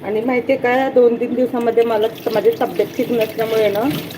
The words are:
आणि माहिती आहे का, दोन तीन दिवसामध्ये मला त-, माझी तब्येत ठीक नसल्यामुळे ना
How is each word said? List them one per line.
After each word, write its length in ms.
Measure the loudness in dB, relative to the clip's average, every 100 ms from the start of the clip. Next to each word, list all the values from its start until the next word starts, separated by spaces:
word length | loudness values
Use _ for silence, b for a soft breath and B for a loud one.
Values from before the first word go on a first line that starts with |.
आणि 160 | -2 -2
माहिती 320 | 0 -2 0
आहे 80 | -2
का, 260 | 0 0 2
दोन 240 | 4 4 2
तीन 140 | -2
दिवसामध्ये 500 | -2 -2 0 0 2
मला 220 | 2 0 -2
त-, 240 | -4 -2
माझी 160 | 2 2 2
तब्येत 260 | -2 -2 -2 -2
ठीक 140 | -2
नसल्यामुळे 560 | 0 -2 -2 -2 2 2
ना 120 | 2 0 -2 -6